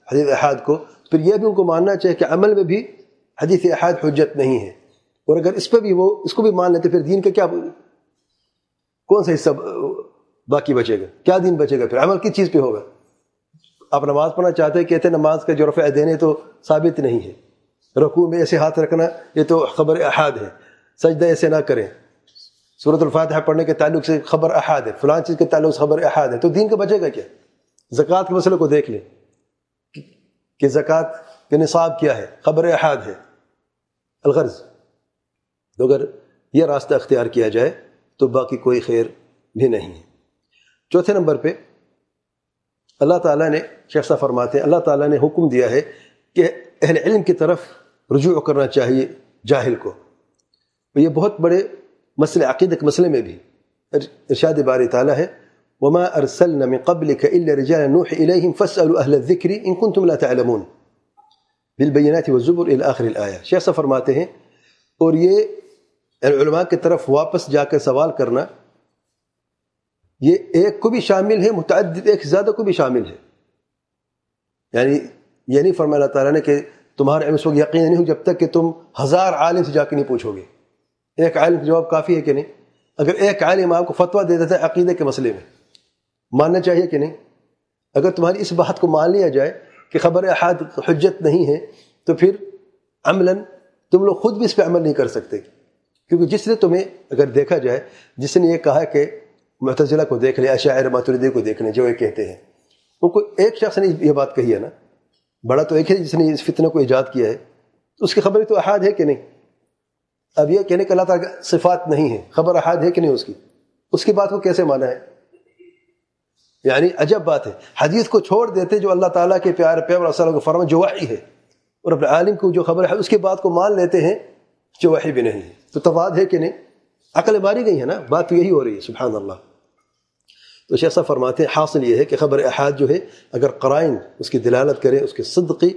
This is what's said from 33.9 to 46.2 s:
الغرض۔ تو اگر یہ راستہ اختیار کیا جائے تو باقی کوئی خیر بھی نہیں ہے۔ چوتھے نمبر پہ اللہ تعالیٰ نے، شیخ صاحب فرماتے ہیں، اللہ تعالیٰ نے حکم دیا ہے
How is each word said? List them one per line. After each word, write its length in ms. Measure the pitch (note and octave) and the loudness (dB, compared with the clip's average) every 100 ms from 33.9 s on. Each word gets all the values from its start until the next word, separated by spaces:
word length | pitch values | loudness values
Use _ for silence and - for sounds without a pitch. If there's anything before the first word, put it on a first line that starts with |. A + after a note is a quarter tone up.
| _ _ _ | _ _ _
الغرض۔ 380 | C#3+ C#3 B2+ - - _ _ _ _ _ _ _ _ _ _ - | 0 2 0 -6 -20 _ _ _ _ _ _ _ _ _ _ -2
تو 80 | B2+ | 0
اگر 200 | C3+ C#3+ - _ _ _ | 0 -2 -12 _ _ _
یہ 120 | C#3+ D#3+ | 0 0
راستہ 280 | C#3+ - | 0 -2
اختیار 320 | C#3 - B2+ A2+ | -2 0 0 0
کیا 240 | B2 A2 | -2 0
جائے 220 | A2 C#3 - - _ _ - | 0 0 -2 -18 _ _ -2
تو 80 | C3 | 0
باقی 300 | C3 B2 B2+ | 0 -4 -4
کوئی 220 | B2+ B2 | 0 0
خیر 260 | A#2+ A#2 A2+ - _ _ _ A2 | 0 -2 -2 -8 _ _ _ -2
بھی 120 | B2+ | 0
نہیں 260 | G#2+ E2 | 0 -6
ہے۔ 80 | E2 _ _ _ _ _ _ _ _ _ | -18 _ _ _ _ _ _ _ _ _
چوتھے 240 | F3 F3+ | 0 2
نمبر 220 | G3+ D#3 D3 | 0 0 0
پہ 180 | D3+ F#3 _ _ _ _ _ _ _ _ _ _ _ _ _ - | -2 -6 _ _ _ _ _ _ _ _ _ _ _ _ _ -2
اللہ 180 | C#3+ F3+ | 2 2
تعالیٰ 320 | E3+ D3 D#3+ | 2 0 0
نے، 100 | D#3 - - - | -2 -6 -16 -6
شیخ 160 | D3+ - | -4 -2
صاحب 140 | A#2+ | 0
فرماتے 380 | C3+ B2 A#2 C#3 | -2 -2 -2 0
ہیں، 80 | C#3+ | 2
اللہ 140 | E3 | 2
تعالیٰ 280 | E3 C#3+ D3 | 2 0 0
نے 100 | C#3+ | 0
حکم 320 | D3+ F3+ D#3+ | 0 0 0
دیا 220 | B2 A#2+ | 2 0
ہے 100 | C3 D3+ - _ _ | 0 -4 -10 _ _